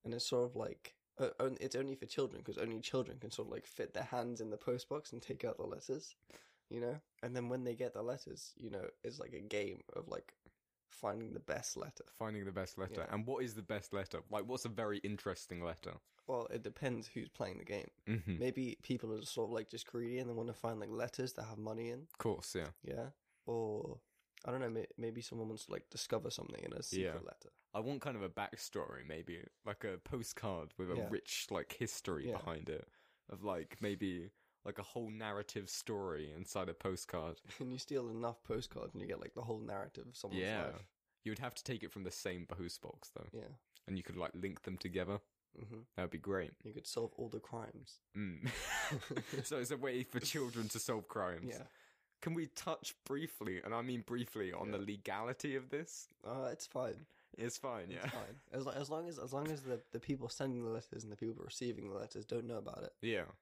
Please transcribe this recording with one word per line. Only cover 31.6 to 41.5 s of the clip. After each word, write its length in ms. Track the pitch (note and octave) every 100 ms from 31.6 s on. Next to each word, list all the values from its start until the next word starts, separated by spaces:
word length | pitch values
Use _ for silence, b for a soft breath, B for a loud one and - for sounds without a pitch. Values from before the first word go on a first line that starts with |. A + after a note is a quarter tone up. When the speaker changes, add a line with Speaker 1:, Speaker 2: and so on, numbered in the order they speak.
| -
Speaker 2:
history 560 | - A#2 - - D#2 F#2
Speaker 1:
Yeah. 80 | G2+
Speaker 2:
behind 320 | E2 D#2+ -
it. 200 | - - B B B -
Of, 140 | F#2+
like, 380 | G2+ F2 D#2+ -
maybe, 500 | G#2 F#2+ G2 F2+ F2+ b b b
like, 140 | G2+ G2+
a 40 |
whole 260 | G2 B2 A2
narrative 580 | G#2+ A2 G2+ G2+ A2+ F#2+
story 600 | - - G#2 F#2+ D#2 D2+
inside 380 | D#2 F#2 G2+ F#2
a 60 |
postcard. 680 | E2+ G2 F#2 - F2+ D#2+ E2+
Speaker 1:
<laughs> 220 | - - B2+
And 60 |
you 60 | B2+
steal 300 | - C#3 A#2+
enough 360 | A2+ A#2 A2+
postcards 480 | - G#2+ - - -
and 60 | G2
you 60 | F#2+
get, 120 | F#2+
like, 140 | -
the 80 | -
whole 180 | A#2 A2
narrative 460 | A2 G2 G2+ - B2
of 100 | -
someone's 260 | G2+ F#2
Speaker 2:
Yeah. 240 | F#2 G#2+ D2
Speaker 1:
life. 200 | F2 F#2+ _ _ _
Speaker 2:
You 80 | A2
would 80 | G#2+
have 140 | B2